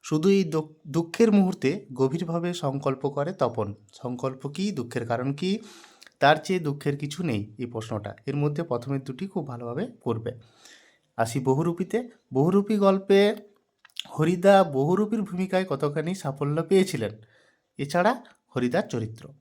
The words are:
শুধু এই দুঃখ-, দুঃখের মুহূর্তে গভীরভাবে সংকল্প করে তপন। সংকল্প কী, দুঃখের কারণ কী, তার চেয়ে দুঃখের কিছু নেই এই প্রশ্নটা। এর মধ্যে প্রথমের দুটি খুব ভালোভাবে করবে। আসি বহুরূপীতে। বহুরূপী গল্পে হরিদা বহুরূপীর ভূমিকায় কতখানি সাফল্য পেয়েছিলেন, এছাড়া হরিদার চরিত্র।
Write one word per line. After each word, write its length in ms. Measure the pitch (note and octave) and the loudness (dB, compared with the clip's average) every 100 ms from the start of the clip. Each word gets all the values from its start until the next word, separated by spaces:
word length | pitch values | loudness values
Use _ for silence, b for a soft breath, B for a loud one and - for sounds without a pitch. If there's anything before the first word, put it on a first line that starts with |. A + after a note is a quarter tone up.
শুধু 260 | - D#3 F3+ | -2 2 4
এই 160 | G3 | 4
দুঃখ-, 300 | F3 D#3 D#3 - D3+ | 4 -2 -4 -14 -4
দুঃখের 440 | D3 E3 - A#3 | -2 -2 2 6
মুহূর্তে 540 | G3+ F#3 F#3 C3 F#3+ - | 6 4 2 -2 -2 -8
গভীরভাবে 640 | C3 C3+ E3 E3+ E3+ F3 | 0 0 0 -2 -2 -4
সংকল্প 540 | F3 C#3+ C#3 C#3+ C3 C#3+ | -2 -2 -2 -2 -2 -4
করে 240 | C#3 D3 | -2 -4
তপন। 420 | F#3+ B2 - G#2+ G#2 _ | 0 -2 0 -6 -6 _
সংকল্প 560 | - B2 B2 C3+ C3 C#3+ | -12 -10 -6 -6 -6 -10
কী, 240 | C#3+ G3+ | -4 -4
দুঃখের 340 | D#3+ A#2+ B2 A#2 | -4 -6 -8 -4
কারণ 260 | A#2+ C3 | -4 -2
কী, 260 | C#3+ F#3 G#3+ B B B B B _ | -4 -2 -2 B B B B B _
তার 180 | C#3 D#3 | 4 4
চেয়ে 160 | - F#3 | 2 -2
দুঃখের 360 | D3+ C#3+ D3 C#3+ | -2 -4 -4 -4
কিছু 260 | D3 D3 | -6 -6
নেই 320 | D#3 G#2+ G#2 - | -4 -4 -6 -10
এই 80 | A#2+ | -8
প্রশ্নটা। 480 | A2+ A2 A2 G#2 G#2 - | -8 -6 -8 -8 -12 -6
এর 100 | C#3+ | -2
মধ্যে 260 | D3 D3 | -2 -2
প্রথমের 420 | E3+ A#2+ B2+ C#3 | -4 -4 -2 -6
দুটি 220 | C3 C3 F#3+ | -6 -10 -8
খুব 200 | F#3 C#3+ | -6 -8
ভালোভাবে 400 | A#2+ A#2+ B2+ B3 | -10 -8 -6 -8
করবে। 460 | - - A2+ A2+ A2+ b b b b b b b - | -6 -4 -4 -4 -10 b b b b b b b -2
আসি 240 | A2+ B2+ | -2 0
বহুরূপীতে। 680 | B2 C3 E3 E3+ F#3 A3 B3 B _ | 0 2 0 -2 -4 -4 -6 B _
বহুরূপী 440 | C3 D#3 G3 G3+ G#3+ | 0 4 4 2 2
গল্পে 580 | G3 F#3+ F#3+ G3 G3+ G#3 - _ _ _ _ - - - | 4 2 4 6 6 2 -10 _ _ _ _ -18 -12 0
হরিদা 460 | D#3+ F3+ F#3+ G3 | 2 4 6 8
বহুরূপীর 580 | F3 C3 D3 F#3+ G#3 A3 | 6 2 2 2 2 0
ভূমিকায় 420 | G3 F3 F#3 F#3 | -2 -4 0 0
কতখানি 500 | F#3 C#3 D3 D3 D#3 | 0 -2 -2 -2 -4
সাফল্য 480 | F#3 D3 C3+ C#3+ D3+ | -4 -6 -2 -2 -2
পেয়েছিলেন, 500 | D#3 G3 F#3 C#3 G#2+ A2 b b b b b - | 4 4 4 0 -4 -8 b b b b b -10
এছাড়া 460 | C#3+ F3 F#3+ B3+ B B _ C3+ | -2 2 2 0 B B _ -2
হরিদার 260 | B2 D#3 - | 0 0 -2
চরিত্র। 400 | A#2+ A2+ A2+ - - | -6 -6 -10 -20 -20